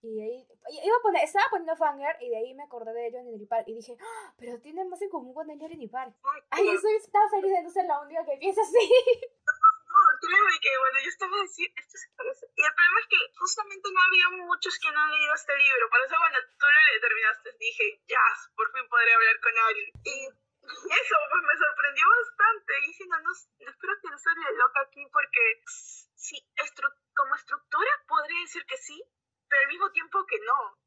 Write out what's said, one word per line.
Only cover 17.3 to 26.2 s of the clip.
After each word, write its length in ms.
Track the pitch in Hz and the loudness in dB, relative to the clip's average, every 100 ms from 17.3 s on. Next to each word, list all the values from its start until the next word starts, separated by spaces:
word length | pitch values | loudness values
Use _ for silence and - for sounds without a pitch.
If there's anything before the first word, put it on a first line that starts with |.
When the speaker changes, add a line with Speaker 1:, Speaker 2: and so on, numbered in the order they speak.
| 226 - - | -2 -10 -10
Speaker 2:
dije, 240 | 466 - 415 - _ | -10 -4 -4 -4 _
"Yes, 280 | - - - - - | 2 2 0 -12 -6
por 100 | 240 | -4
fin 160 | 254 254 | -4 -2
podré 240 | 240 226 | 2 4
hablar 240 | 220 220 220 | 6 6 2
con 160 | 233 | 0
alguien". 360 | 226 226 214 202 - | 0 0 -2 -8 -14
Y 140 | - 269 269 | -12 -10 -12
eso, 920 | _ _ _ - - - 605 508 640 587 | _ _ _ -20 -16 -2 -2 2 0 2
pues, 120 | 302 - | -2 0
me 100 | 302 | 0
sorprendió 420 | 311 - 285 285 330 | 0 0 -2 2 4
bastante, 640 | 494 480 - 427 440 - | 4 2 0 2 2 -4
y 120 | 277 349 | -4 -4
dije, 140 | 339 370 | -10 -8
"No, 120 | 330 | -6
no, 80 | 320 | -6
no, 400 | 370 _ _ - | -10 _ _ -20
espero 220 | - 381 415 | -14 -8 -8
que 60 | 359 | -8
no 80 | 285 | -4
soy 160 | - | -2
la 160 | 330 302 | -2 -2
loca 300 | 226 247 277 | 2 2 2
aquí", 240 | 269 277 285 | -6 -10 -4
porque 300 | 302 - - 453 453 - - - - _ | -2 0 2 2 0 -10 -20 -20 -20 _
sí, 260 | _ | _